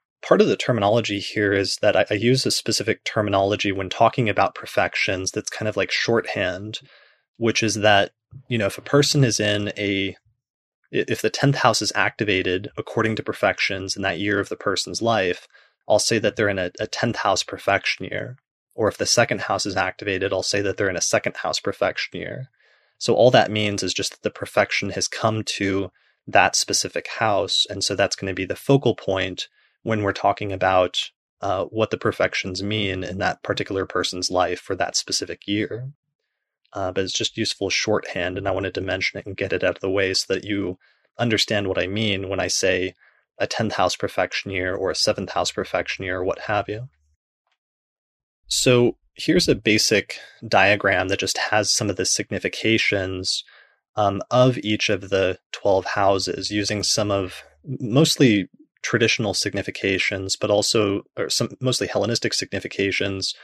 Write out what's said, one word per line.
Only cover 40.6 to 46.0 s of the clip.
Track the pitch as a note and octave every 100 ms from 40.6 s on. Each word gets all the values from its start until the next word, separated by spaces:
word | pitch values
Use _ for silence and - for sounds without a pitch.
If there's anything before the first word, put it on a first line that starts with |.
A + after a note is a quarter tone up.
| F2+ F#2+ _ _ _ -
understand | A#2 G#2+ - G#2 G2
what | F2+
I | F#2
mean | G2+ A2 G2 F#2
when | F#2+
I | F2+
say | - F#2+ F#2 F#2 - _ _ _ -
a | G#2
tenth | - G#2+
house | - F#2
profection | - G2 - F2+ - G2+
year | F#2+ F#2
or | F#2+ F#2
a | F2
seventh | - G2+ F#2
house | F2+ F2+
profection | - G2 F2+ E2+ -